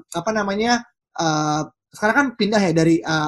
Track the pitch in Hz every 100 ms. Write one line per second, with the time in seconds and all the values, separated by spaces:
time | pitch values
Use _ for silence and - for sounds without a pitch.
0 | - 170 220 220 202 202 233 240 - _
1 | _ - 160 151 151 151 151 _ _ -
2 | 214 262 269 - 202 214 185 165 165 165
3 | 156 160